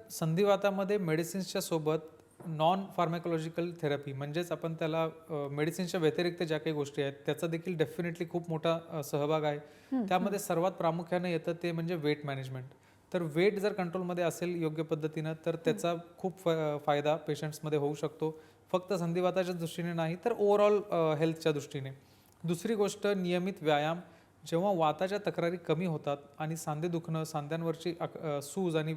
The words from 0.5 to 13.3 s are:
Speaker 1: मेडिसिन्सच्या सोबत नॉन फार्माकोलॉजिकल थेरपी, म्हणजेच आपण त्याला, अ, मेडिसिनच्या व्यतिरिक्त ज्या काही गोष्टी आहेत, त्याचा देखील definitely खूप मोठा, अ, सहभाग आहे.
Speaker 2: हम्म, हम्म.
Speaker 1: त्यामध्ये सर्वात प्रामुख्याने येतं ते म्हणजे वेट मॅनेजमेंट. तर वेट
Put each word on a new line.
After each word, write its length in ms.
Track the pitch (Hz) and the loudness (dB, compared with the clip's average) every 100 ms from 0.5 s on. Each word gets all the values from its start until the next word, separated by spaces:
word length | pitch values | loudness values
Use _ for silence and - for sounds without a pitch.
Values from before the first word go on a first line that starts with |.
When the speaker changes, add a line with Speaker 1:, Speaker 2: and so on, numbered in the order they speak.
| 196 202 196 196 208 | 6 4 2 0 0
Speaker 1:
मेडिसिन्सच्या 640 | 170 156 165 196 185 196 | 2 0 0 -4 -4 -4
सोबत 360 | 180 165 151 156 - - - - 175 | -2 0 2 0 -2 -18 -20 -14 -6
नॉन 380 | 151 160 190 196 - | 2 2 2 0 0
फार्माकोलॉजिकल 760 | 165 170 170 165 160 165 175 165 | 0 0 0 -2 -2 -4 -4 -2
थेरपी, 320 | 151 143 143 | -2 -2 -4
म्हणजेच 380 | 131 143 151 175 | -8 -4 -4 -2
आपण 220 | 156 165 | -4 -4
त्याला, 300 | 160 165 165 | -2 -2 0
अ, 60 | 160 160 - | -2 -4 -6
मेडिसिनच्या 720 | 151 143 143 156 165 180 190 | -4 -2 0 0 0 -2 2
व्यतिरिक्त 440 | 156 147 175 170 | 4 4 0 0
ज्या 140 | 165 151 | 0 0
काही 160 | 160 | 0
गोष्टी 280 | 151 139 - | -2 -2 -2
आहेत, 120 | 139 135 - | -2 -2 -4
त्याचा 220 | 147 170 | -2 -2
देखील 280 | 165 185 165 | -4 -2 0
definitely 540 | 156 - 170 170 165 | 0 -2 -4 -4 -4
खूप 200 | 175 165 | -4 -2
मोठा, 300 | 160 165 165 - | 0 2 0 -2
अ, 140 | 160 | -6
सहभाग 400 | 135 147 147 156 | -2 0 2 2
आहे. 140 | 151 147 | 2 0
Speaker 2:
हम्म, 380 | - - - 262 | -6 -18 -4 -2
हम्म. 120 | 190 | 2
Speaker 1:
त्यामध्ये 320 | 185 190 170 | 2 2 -2
सर्वात 320 | - 165 185 | 0 2 2
प्रामुख्याने 600 | 185 170 165 170 180 180 | 2 0 0 0 -2 0
येतं 220 | 165 170 165 | 0 -2 -2
ते 80 | 175 | -2
म्हणजे 240 | 165 165 175 | -2 -2 0
वेट 300 | 147 147 147 | 0 0 -2
मॅनेजमेंट. 400 | 135 131 131 127 - - - - | -6 -6 -10 -12 -18 -20 -20 -6
तर 80 | 180 | -4
वेट 380 | 165 | 0